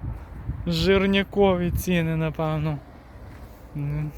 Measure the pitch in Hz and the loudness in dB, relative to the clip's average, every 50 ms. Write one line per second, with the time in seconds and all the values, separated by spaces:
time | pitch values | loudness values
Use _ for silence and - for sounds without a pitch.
0 | - - - - - - - - - - - - - 175 170 160 165 185 196 196 | -8 -8 -8 -8 -12 -14 -14 -10 -8 -8 -8 -4 -4 -2 0 2 4 4 6 6
1 | 190 196 196 196 190 - - 202 202 196 180 175 175 175 - - - 180 180 170 | 4 4 4 2 0 0 2 4 6 6 6 4 2 0 -2 -2 0 2 2 2
2 | 160 160 160 160 160 156 151 - 160 156 156 151 156 156 147 135 - - - - | 2 2 0 0 -2 -2 -2 -2 -2 0 0 0 0 -2 -2 -4 -8 -14 -20 -20
3 | - - - - - - - - - - - - - - - 147 143 143 147 151 | -20 -20 -20 -18 -18 -18 -16 -16 -18 -18 -18 -20 -20 -12 -8 -6 -4 -4 -4 -4
4 | 151 147 - | -4 -6 -8